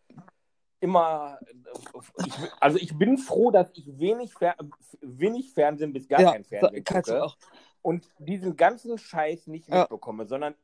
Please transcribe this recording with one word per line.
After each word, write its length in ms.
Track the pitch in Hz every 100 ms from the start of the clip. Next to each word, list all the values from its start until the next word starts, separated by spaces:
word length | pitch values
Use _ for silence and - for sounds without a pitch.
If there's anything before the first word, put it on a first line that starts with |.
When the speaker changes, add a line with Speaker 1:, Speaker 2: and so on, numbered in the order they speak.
| _ - - _ _ _ _ _
Speaker 1:
immer, 600 | 180 180 165 156 147 139 -
äh, 800 | 127 123 - - - - - 170
ich, 60 | 131 160 -
also 180 | 143 156
ich 200 | 165 151
bin 200 | 202 269
froh, 340 | - 180 233
dass 200 | 202 180
ich 240 | - 143 135
wenig 360 | 175 226 240
Fer-, 240 | - 170 175 151 - _ -
wenig 500 | 139 123 185 240 262
Fernsehen 400 | - 147 147 151
bis 140 | 135 127
gar 140 | 143
Speaker 2:
Ja, 100 | 180
Speaker 1:
kein 100 | 113
Fernsehen 400 | 101 101 175 101
Speaker 2:
kannst 260 | - 185 165
du 40 |
Speaker 1:
gucke 120 | 120 170
Speaker 2:
auch. 120 | - _ - _ _
Speaker 1:
und 280 | 175 175 - _
diesen 360 | 147 196 185 151
ganzen 420 | 170 233 233 233
Scheiß 500 | - 165 156 170 -
nicht 220 | 156 160
Speaker 2:
Ja. 120 | 180
Speaker 1:
mitbekomme, 440 | 170 107 123 107 104
sondern 300 | 135 147 151